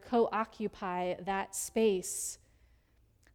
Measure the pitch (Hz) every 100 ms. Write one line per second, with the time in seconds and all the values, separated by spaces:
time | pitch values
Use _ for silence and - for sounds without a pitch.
0 | - 240 226 208 220 - 208 - 190 180
1 | 180 - 180 196 190 - - 226 220 185
2 | 180 - - - _ _ _ _ _ _
3 | _ _ _